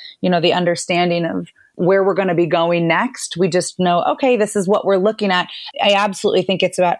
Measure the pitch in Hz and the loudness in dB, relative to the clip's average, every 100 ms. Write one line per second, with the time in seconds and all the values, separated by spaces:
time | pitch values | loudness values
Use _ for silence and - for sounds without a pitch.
0 | - - 185 180 165 175 175 170 - 175 | -20 -6 -2 0 2 2 0 -2 -2 0
1 | 175 170 165 180 175 _ _ - 175 196 | 0 0 -2 -6 -8 _ _ -2 2 2
2 | 196 190 190 170 170 170 165 175 165 165 | 2 0 0 0 0 0 0 0 2 0
3 | 233 - - 175 170 175 165 - 180 175 | -2 -6 -10 -2 0 0 -2 -2 0 2
4 | - - 269 240 208 208 185 208 - 196 | 0 0 2 2 0 -2 0 0 2 2
5 | 196 220 208 180 - - - - 202 196 | 2 0 0 0 -2 -8 -14 -4 0 2
6 | 208 185 208 185 180 185 185 - 180 170 | 0 -2 0 0 0 0 -2 0 0 0